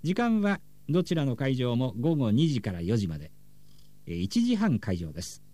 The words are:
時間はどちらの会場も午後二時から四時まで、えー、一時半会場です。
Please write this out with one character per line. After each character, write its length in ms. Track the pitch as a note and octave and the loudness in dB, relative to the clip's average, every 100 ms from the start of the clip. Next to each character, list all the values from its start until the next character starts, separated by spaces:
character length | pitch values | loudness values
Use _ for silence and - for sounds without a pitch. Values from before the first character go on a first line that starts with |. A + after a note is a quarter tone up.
時 120 | D3+ | 0
間 260 | F#3 A#3+ A3 | 0 2 4
は 200 | G3+ G3 - - - | 2 0 -6 -16 0
ど 140 | E3 | 0
ち 120 | F3 | 2
ら 100 | E3 | 2
の 120 | C#3 A#2+ | 2 0
会 200 | C3+ C3 | 0 2
場 180 | B2 A#2+ | 2 2
も 180 | B2+ G2+ | 0 0
午 180 | C#3+ D#3+ | 0 2
後 140 | A#2 | 4
二 180 | A2 D#3+ | 4 4
時 120 | C3 | 2
か 120 | G2+ | -2
ら 80 | F2 | -2
四 160 | E2+ A#2 | 0 2
時 120 | F#2+ | 0
ま 100 | D#2 | -4
で、 140 | D2+ - - - - - - - - | -10 -18 -20 -20 -18 -18 -18 -18 -8
え 60 | |
ー、 20 | E2+ | -4
一 280 | F#2+ A#3+ | -2 2
時 120 | A#3 A3+ | 2 2
半 220 | G#3+ A2+ | 2 2
会 180 | - F2+ | 0 -2
場 160 | E2 | -4
で 80 | D#2+ | -8
す。 200 | - - - | -12 -14 -18